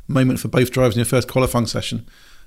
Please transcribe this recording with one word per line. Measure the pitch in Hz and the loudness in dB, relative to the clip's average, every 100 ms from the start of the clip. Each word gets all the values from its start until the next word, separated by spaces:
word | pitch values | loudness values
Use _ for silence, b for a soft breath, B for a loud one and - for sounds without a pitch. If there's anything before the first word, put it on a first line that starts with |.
| - | -4
moment | 135 131 117 | 0 2 0
for | 113 | -2
both | - 123 | 0 0
drivers | - 127 110 | 2 2 2
in | |
your | 117 | 0
first | 127 120 | 0 0
qualifying | 131 127 123 113 | 0 0 0 -2
session. | 113 - 113 b b b b | -4 -6 -8 b b b b